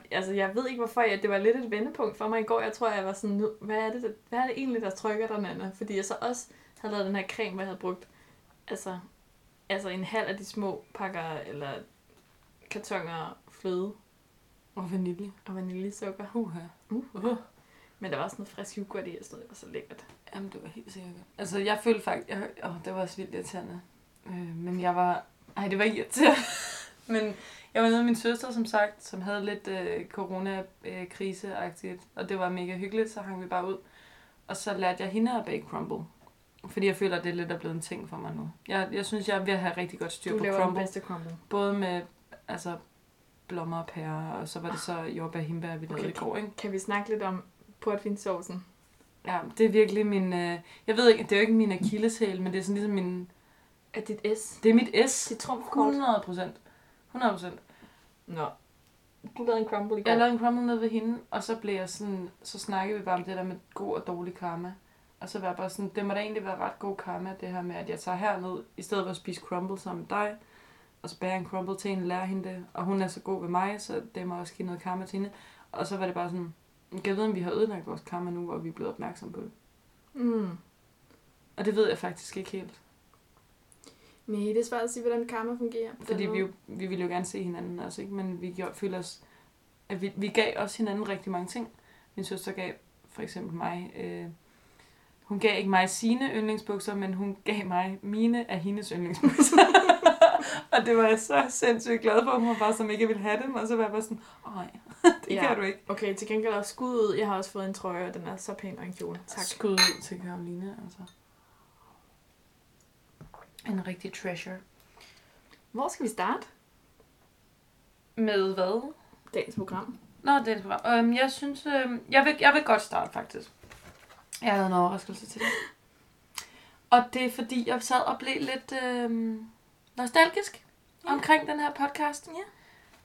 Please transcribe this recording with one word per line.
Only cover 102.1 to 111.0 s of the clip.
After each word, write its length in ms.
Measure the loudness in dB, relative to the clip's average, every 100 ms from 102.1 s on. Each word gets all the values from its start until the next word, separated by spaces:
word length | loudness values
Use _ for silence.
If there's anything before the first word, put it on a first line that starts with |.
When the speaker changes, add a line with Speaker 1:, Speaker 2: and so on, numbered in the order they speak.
| 6
Speaker 2:
for, 160 | 6 4
hun 80 | 4
var 60 | 4
bare, 140 | 4
som 160 | 4 0
ikke 180 | 2 2
ville 140 | 2
have 200 | 2 0
dem, 120 | 0 -2
og 120 | 0
så 80 | 2
var 80 |
jeg 80 | 2
bare 100 | 0
sådan, 200 | -4 -8 -12 -20 -12
"Ej, 240 | -10 -10 -14 -20 8
<laughs> 80 | 8 8 -2
det 60 | 2
Speaker 1:
Ja. 120 | 2
Speaker 2:
kan 100 | 2
du 60 |
ikke." 160 | 0 -2 -6
Speaker 1:
Okay, 280 | -2 -2 -2
til 120 | -2
gengæld 260 | 0 0
også 160 | 0 -4
skud 240 | -4 -2 2
ud. 200 | 4 4
Jeg 120 | 2
har 100 | 0
også 140 | -2
fået 160 | -6 -6
en 60 |
trøje, 340 | -4 -6 -4 -6
og 60 |
den 140 | -8 -10
er 80 | -10
så 160 | -10
pæn, 260 | -10 -10 -10
og 60 | -12
en 80 |
kjole. 260 | -8 -8 -10 -12
Tak. 160 | -8
Speaker 2:
Skud 280 | -8 -2 2
ud 300 | 4 4 2
til 180 | -8 -10
Karoline, 540 | -8 -8 -8 -8 -8 -10
altså. 160 | -16 -16